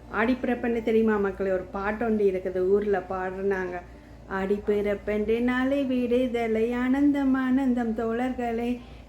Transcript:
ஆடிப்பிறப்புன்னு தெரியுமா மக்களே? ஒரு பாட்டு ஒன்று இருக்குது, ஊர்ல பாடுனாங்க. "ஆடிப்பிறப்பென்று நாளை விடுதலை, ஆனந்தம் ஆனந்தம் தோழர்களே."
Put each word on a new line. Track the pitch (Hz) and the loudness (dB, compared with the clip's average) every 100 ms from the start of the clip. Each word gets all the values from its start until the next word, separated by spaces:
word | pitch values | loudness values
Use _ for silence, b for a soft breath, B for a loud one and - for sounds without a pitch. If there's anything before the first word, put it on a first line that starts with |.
| - | -8
ஆடிப்பிறப்புன்னு | 190 226 254 247 240 240 233 | -2 0 0 0 -2 -2 -2
தெரியுமா | 226 220 226 208 | 2 4 4 4
மக்களே? | 202 190 196 | 0 0 -2
ஒரு | 185 | -2
பாட்டு | 185 196 196 214 | -2 -4 -4 -2
ஒன்று | 233 214 | 0 2
இருக்குது, | 202 185 190 180 | 2 2 -2 -2
ஊர்ல | 185 202 208 190 | 2 2 2 0
பாடுனாங்க. | 185 190 185 185 196 190 185 180 175 B B B - | -2 -6 -6 -4 -2 -2 -4 -8 -12 B B B -8
"ஆடிப்பிறப்பென்று | 190 196 202 214 208 202 202 208 214 208 226 | -4 -2 -2 0 0 0 -2 -2 -2 0 0
நாளை | 247 247 262 277 | 2 0 0 0
விடுதலை, | 262 254 240 240 254 233 226 220 226 | 0 0 2 2 2 0 0 0 0
ஆனந்தம் | 247 254 269 285 285 269 | 0 2 4 4 4 2
ஆனந்தம் | 262 262 254 269 247 226 220 | 2 2 2 2 2 0 -2
தோழர்களே." | 226 226 254 247 240 226 240 240 B B | -2 -2 -2 -2 -4 -2 -2 -4 B B